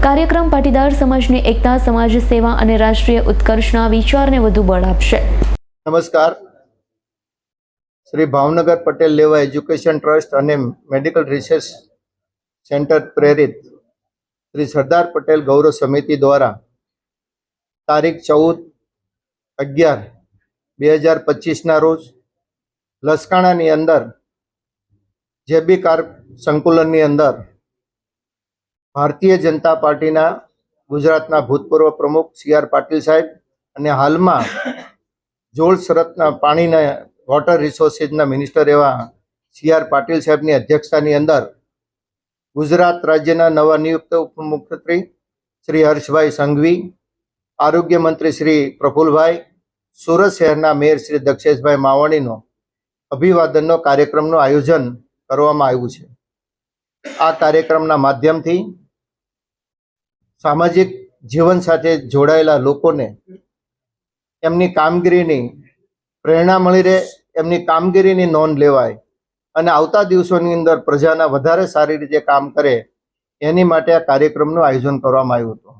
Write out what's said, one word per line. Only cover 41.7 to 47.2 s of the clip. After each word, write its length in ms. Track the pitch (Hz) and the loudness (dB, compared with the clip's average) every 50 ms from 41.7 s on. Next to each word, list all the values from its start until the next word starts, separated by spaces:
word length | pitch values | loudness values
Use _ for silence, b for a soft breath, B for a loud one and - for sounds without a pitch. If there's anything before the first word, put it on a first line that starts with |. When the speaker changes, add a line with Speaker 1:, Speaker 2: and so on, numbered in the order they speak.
| _ _ _ _ _ _ _ _ _ _ _ _ _ _ _ _ _ | _ _ _ _ _ _ _ _ _ _ _ _ _ _ _ _ _
Speaker 2:
ગુજરાત 480 | 139 151 147 160 180 180 175 175 175 175 151 | -8 -4 -2 2 2 2 2 2 -2 -2 0
રાજ્યના 400 | 156 156 147 156 165 165 165 165 160 | 0 0 2 0 0 2 2 2 2
નવા 260 | 151 151 156 156 151 156 | 2 2 2 2 2 0
નિયુક્ત 280 | 160 165 160 - _ - 170 | -2 -4 -4 -6 _ -4 -4
ઉપમુખ્યમંત્રી 840 | 160 165 _ - 156 151 151 147 143 _ 165 156 _ - 170 175 190 - _ _ _ _ _ _ _ _ _ _ _ | -4 -4 _ -14 -10 -8 -8 -8 -8 _ -16 -14 _ -4 -4 -4 -4 -8 _ _ _ _ _ _ _ _ _ _ _
શ્રી 180 | - 151 156 156 151 | -6 0 2 2 2
હર્ષભાઈ 420 | 151 147 147 - 143 160 156 151 - - | 2 0 -4 -2 0 0 0 0 0 -2
સંઘવી, 400 | 147 143 147 143 147 165 175 180 - 180 - _ _ _ _ _ | -2 -2 0 0 2 0 0 -2 -4 -12 -18 _ _ _ _ _